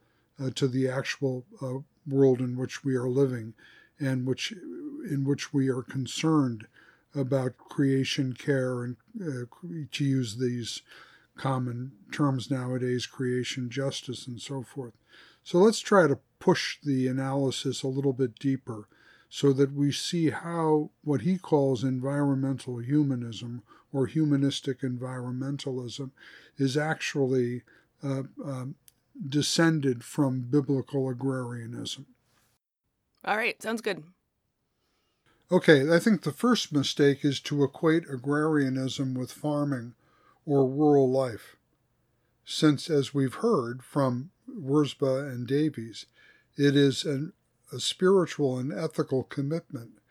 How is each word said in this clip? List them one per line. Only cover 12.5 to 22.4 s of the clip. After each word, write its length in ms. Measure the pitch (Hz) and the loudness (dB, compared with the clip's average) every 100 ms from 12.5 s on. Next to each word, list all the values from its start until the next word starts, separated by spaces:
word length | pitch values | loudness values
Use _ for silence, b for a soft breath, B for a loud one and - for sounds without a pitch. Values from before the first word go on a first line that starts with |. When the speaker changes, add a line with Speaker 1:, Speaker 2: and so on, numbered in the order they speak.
| 131 127 127 123 123 - | -4 -2 -2 -2 -2 -4
Speaker 1:
creation 640 | - 127 123 120 135 123 | -4 -2 -2 -4 -6 -6
justice 580 | 123 135 - - 113 - | -4 -4 -6 -10 -10 -10
and 140 | 117 | -12
so 220 | - 139 | -10 -10
forth. 300 | 117 143 120 - b b b b | -10 -12 -14 -16 b b b b
So 140 | - 175 | 0 6
let's 220 | 214 214 | 6 4
try 280 | - 202 156 | 4 6 6
to 120 | 135 _ _ | 2 _ _
push 380 | - 170 - - | 2 2 0 -6
the 240 | 143 131 127 | -2 0 0
analysis 760 | 131 135 139 135 - 139 - | 0 -2 0 0 -2 -4 -4
a 40 | 135 | -4
little 260 | 131 139 | 0 0
bit 240 | 127 127 - | 0 -2 -2
deeper 480 | 139 135 - 107 - b b b b | -2 -2 -4 -12 -12 b b b b
so 240 | - 143 | 2 4
that 200 | 131 135 | 6 2
we 180 | 139 143 | 2 0
see 380 | 135 - 175 156 | 0 -2 0 2
how 600 | - 165 170 160 151 151 - | 0 -4 0 2 2 0 -6
what 180 | 147 139 | -2 0
he 160 | 165 185 | 0 -2
calls 460 | - 151 135 120 | 2 2 4 2
environmental 960 | 135 127 135 143 143 135 | 0 -2 -2 0 0 0